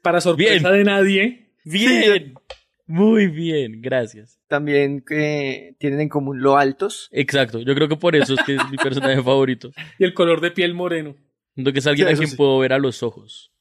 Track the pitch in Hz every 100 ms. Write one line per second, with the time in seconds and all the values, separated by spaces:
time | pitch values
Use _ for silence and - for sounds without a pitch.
0 | 175 170 175 160 214 190 175 202 202 196
1 | 196 196 220 247 _ _ 156 185 247 240
2 | 220 196 139 127 _ - _ _ - 165
3 | 214 220 196 151 165 156 120 110 127 131
4 | 107 107 113 _ - 147 147 143 139 143
5 | - 151 151 151 139 - 85 - 147 143
6 | 151 147 135 131 135 139 139 135 202 -
7 | - - 135 139 120 113 123 139 151 151
8 | 175 156 135 131 127 135 131 135 139 131
9 | 135 131 127 135 131 120 123 - 156 -
10 | 185 180 170 156 170 175 175 175 180 165
11 | 151 139 _ _ _ - 135 135 147 147
12 | 175 147 151 131 139 135 131 135 135 -
13 | 120 - 107 - _ _